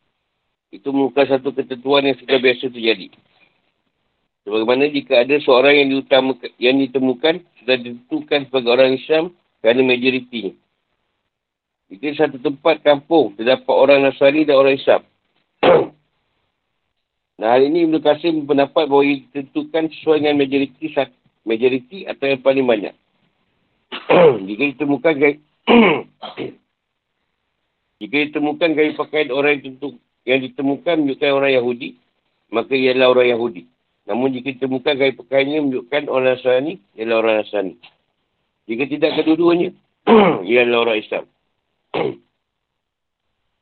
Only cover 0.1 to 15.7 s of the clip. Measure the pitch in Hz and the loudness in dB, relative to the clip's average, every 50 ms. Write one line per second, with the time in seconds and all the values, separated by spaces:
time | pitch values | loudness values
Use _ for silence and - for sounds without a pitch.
0.1 | _ _ _ _ _ _ _ _ _ _ _ _ - - - 139 135 139 139 127 | _ _ _ _ _ _ _ _ _ _ _ _ -20 -12 -8 -4 -2 -2 -2 0
1.1 | - 143 139 123 139 135 131 139 131 135 135 - 131 120 123 135 143 143 139 139 | 2 0 2 2 0 -2 -2 -4 -6 -6 -8 -8 -10 -10 -4 0 0 2 2 0
2.1 | 131 123 127 123 135 127 120 127 123 120 139 131 120 120 113 113 107 95 85 - | -2 -4 -2 -2 0 2 2 0 0 -2 -4 -10 -8 -4 -4 -2 -2 -4 -6 -16
3.1 | _ _ _ _ _ _ _ _ _ _ _ _ _ _ _ _ _ _ _ _ | _ _ _ _ _ _ _ _ _ _ _ _ _ _ _ _ _ _ _ _
4.1 | _ _ _ _ _ _ _ 101 104 110 113 113 123 131 143 151 147 143 - - | _ _ _ _ _ _ _ -6 -4 -2 0 0 0 0 0 0 -2 -4 -4 0
5.1 | 135 120 123 131 143 147 147 147 131 123 131 143 147 147 143 139 135 135 127 - | 0 2 2 2 0 2 4 4 4 6 6 4 4 4 4 2 0 -2 0 2
6.1 | 139 131 131 131 131 123 - 113 - - 110 123 131 139 139 131 - 135 131 131 | 2 2 2 2 -2 -6 -10 -16 -8 -2 0 0 2 2 0 -2 -2 0 0 0
7.1 | 127 120 - 156 165 180 - _ _ _ _ 120 131 127 120 120 120 120 _ - | -2 0 -2 -2 -2 -4 -8 _ _ _ _ -2 -2 -2 -4 -8 -16 -16 _ -8
8.1 | 156 151 147 - 151 143 135 123 131 135 120 120 123 127 131 131 131 131 - - | -8 -8 -4 -4 -4 -4 -2 -4 -4 -2 0 2 2 4 4 4 2 -2 -2 -2
9.1 | 156 160 165 180 - _ _ _ _ _ - - 120 131 131 127 127 123 123 131 | -2 -2 -2 -4 -8 _ _ _ _ _ 0 2 2 4 2 2 2 0 0 0
10.1 | 127 131 123 - 123 113 101 92 - _ _ _ _ _ _ _ _ _ _ _ | -2 -2 -4 -8 -10 -10 -10 -10 -10 _ _ _ _ _ _ _ _ _ _ _
11.1 | _ _ _ _ _ _ _ _ _ _ _ _ _ _ _ _ 95 98 135 151 | _ _ _ _ _ _ _ _ _ _ _ _ _ _ _ _ -16 -12 -10 -8
12.1 | 147 147 156 147 143 127 123 151 139 - - 170 156 - - 147 147 143 147 - | -4 -2 -2 -2 -2 -4 -6 -6 -6 -2 0 -2 0 2 2 2 2 2 0 0
13.1 | 165 160 131 104 98 - 110 120 127 123 - - 120 90 131 135 143 139 139 135 | 2 2 2 0 -2 -4 0 0 0 0 0 0 2 4 4 4 4 4 4 2
14.1 | 131 - 143 139 143 156 156 147 143 131 139 139 139 135 - - 110 90 - _ | 2 2 2 2 2 2 2 2 4 4 4 4 2 0 2 0 0 0 -2 _
15.1 | _ _ _ _ _ _ _ _ _ _ - - | _ _ _ _ _ _ _ _ _ _ 2 4